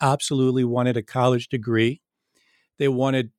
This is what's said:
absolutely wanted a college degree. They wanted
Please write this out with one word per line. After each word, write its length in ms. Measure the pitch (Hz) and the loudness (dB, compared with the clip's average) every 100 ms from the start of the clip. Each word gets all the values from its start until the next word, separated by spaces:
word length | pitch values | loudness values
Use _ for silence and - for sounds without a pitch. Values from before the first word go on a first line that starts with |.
absolutely 640 | 139 143 - 139 127 127 | 0 0 -2 0 2 2
wanted 320 | 123 123 123 117 | 0 0 0 -2
a 60 | |
college 460 | - 131 123 123 - | -4 0 2 0 -2
degree. 540 | 123 113 113 117 147 _ _ _ _ _ _ _ - | -8 -2 0 0 -2 _ _ _ _ _ _ _ -4
They 100 | 139 | -2
wanted 420 | 127 135 131 113 | 0 0 0 -2